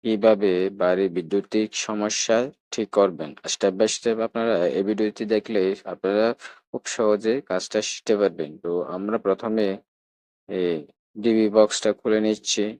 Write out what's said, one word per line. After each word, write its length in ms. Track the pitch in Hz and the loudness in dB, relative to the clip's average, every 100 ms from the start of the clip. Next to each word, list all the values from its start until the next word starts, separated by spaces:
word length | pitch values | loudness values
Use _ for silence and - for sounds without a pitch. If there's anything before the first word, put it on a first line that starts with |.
কিভাবে 500 | 117 107 110 104 101 90 95 98 | -2 4 4 4 2 2 -2 0
বাড়ির 300 | 90 92 98 85 | 0 2 0 -2
বৈদ্যুতিক 520 | 80 101 98 110 107 - - | -2 -4 -2 -2 -2 -4 -6
সমস্যা 500 | 107 104 - - 113 131 _ _ | -4 -2 -2 0 0 0 _ _
ঠিক 140 | - 107 - | -8 -2 2
করবেন। 320 | 98 78 78 69 - | 2 0 -12 -12 -10
Step 200 | - 101 95 | -2 -2 2
by 100 | 110 - | 0 0
step 200 | 117 113 113 | -2 -2 -4
আপনারা 260 | 120 113 98 87 73 | -2 0 2 0 0
এই 60 | 101 | -2
ভিডিওটি 360 | 104 107 - 107 | 0 -2 -4 -2
দেখলে 280 | 107 - 110 95 101 - | -2 0 0 0 -2 -8
আপনারা 340 | 90 95 104 113 120 - - _ | -6 -2 2 0 -2 -12 -20 _
খুব 120 | 123 - - | -12 -8 0
সহজে 380 | 110 104 110 127 - | 2 2 0 -2 -2
কাজটা 280 | 92 - 107 107 | -4 -2 -4 -4
শিখতে 260 | - - 104 | -8 0 2
পারবেন। 300 | 98 82 76 78 | 2 0 -10 -8
তো 60 | 85 87 69 90 | -4 -4 -4 -6
আমরা 200 | 101 113 98 | -4 -2 0
প্রথমে 400 | 95 117 110 101 98 _ _ _ _ _ _ - | -2 0 0 0 -2 _ _ _ _ _ _ -8
এই 240 | 95 90 82 73 _ _ 107 | -2 -2 -2 -8 _ _ -2
ডিবি 240 | 110 110 110 107 | 2 4 4 6
বক্সটা 340 | 107 - 110 104 | 4 4 -2 -2
খুলে 180 | 120 107 107 | 0 2 2
নিচ্ছি। 380 | 104 - - 104 | -2 -2 -2 -4